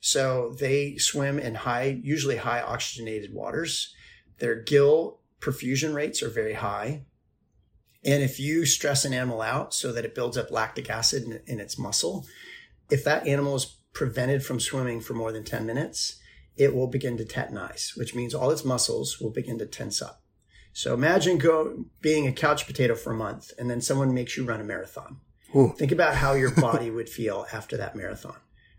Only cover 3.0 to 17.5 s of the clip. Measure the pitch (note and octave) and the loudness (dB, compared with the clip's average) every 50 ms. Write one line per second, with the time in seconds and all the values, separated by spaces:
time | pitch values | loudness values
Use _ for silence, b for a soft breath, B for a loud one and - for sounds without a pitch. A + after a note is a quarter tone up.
3 | A2+ G#2+ A2 G#2+ G2+ G2+ G#2+ G2+ - - - D3+ E3+ D#3 - - - - b b | -8 -6 -6 -6 -8 -8 -10 -8 -6 -4 -4 -4 -2 -2 -4 -4 -4 -6 b b
4 | b b b b b b - - A#2+ A#2 A#2 A#2 A2+ - D3 C#3+ C#3+ C#3+ D#3 E3 | b b b b b b -10 -4 -2 -2 -2 -2 2 6 8 8 10 10 8 6
5 | E3+ - - _ _ _ _ - - D3+ C3 - - B2+ C3+ C3+ D#3 D3+ D3+ C#3+ | 4 2 -6 _ _ _ _ -8 -4 -4 -4 -2 -2 -2 0 0 0 -2 -2 -2
6 | D3+ D#3 - - - A#2 A2 A#2 G#2+ A2 G#2+ - A2 G2+ G#2 G#2 G#2+ C3 D3+ D3 | -2 -2 -2 -2 -4 -2 -2 -2 -2 -2 -2 -4 -4 -4 -2 -2 -4 -4 -6 -6
7 | - _ _ _ _ _ _ _ _ _ _ _ _ _ _ _ _ _ _ _ | -10 _ _ _ _ _ _ _ _ _ _ _ _ _ _ _ _ _ _ _
8 | - C#3 C#3 C#3+ C#3 B2+ C3 - C3+ D3 D#3+ E3 E3 - - - - D3 C#3 C#3 | 2 4 4 4 4 2 0 -2 -2 0 2 2 4 2 2 2 2 2 2 2
9 | - C#3 B2+ B2+ B2+ B2 A#2 A2 A2 A2 B2 C#3+ B2+ - - - - B2 A2+ A#2 | 0 0 0 0 -2 -2 -2 -2 -2 -2 -2 -2 -2 -4 -4 -4 -4 -4 -4 -4
10 | A2+ A2 - C3 A#2+ B2 - B2+ A2 - - A2 A2 A2 - - - - G#2+ A2+ | -6 -6 -4 -4 -4 -2 -2 -4 -4 -2 -2 -2 -2 -2 -4 -8 -8 -6 -4 0
11 | A#2+ - D3+ C3+ A2+ A2+ A2+ - - - A#2+ G#2+ G2+ - - - - G2 - - | 0 0 0 0 -4 -6 -10 -12 -10 -8 -8 -8 -8 -8 -8 -6 -4 -2 -2 0
12 | - E3+ G3 E3 - B B B B B B B B B B B _ - C#3+ C3+ | 0 0 -2 -6 -8 B B B B B B B B B B B _ 0 2 2
13 | - D3 D3+ D#3 - C#3+ C#3 C#3+ C#3+ C#3+ C#3 C3 - - - _ _ _ - - | 4 2 2 2 2 2 2 2 2 0 0 -2 -4 -4 -10 _ _ _ -4 -2
14 | C#3 B2 - C3 B2 B2+ C#3+ C#3 C3+ - C3 A2+ - - - C3 B2+ B2 A#2 A2+ | -2 -2 0 0 0 2 2 0 0 -2 -4 -4 -2 -2 -2 -2 -2 -2 -4 -6
15 | A2 - A#2+ A#2 A2+ A2+ A2 A2 G#2+ - A#2 A2+ A2 A2+ A#2 C3+ D#3+ - - - | -6 -6 -6 -4 -4 -4 -6 -6 -8 -6 -6 -4 -4 -2 -2 -2 -2 -4 -4 -4
16 | - - - b b b b b b b b - C#3 C#3 - C3 C3 B2 B2 C3 | -4 -6 -6 b b b b b b b b 4 4 4 4 2 0 0 0 -2
17 | C#3+ B2 A#2+ A2 A2+ - - B2 - - | -2 -2 -4 -6 -6 -6 -6 -6 -6 -6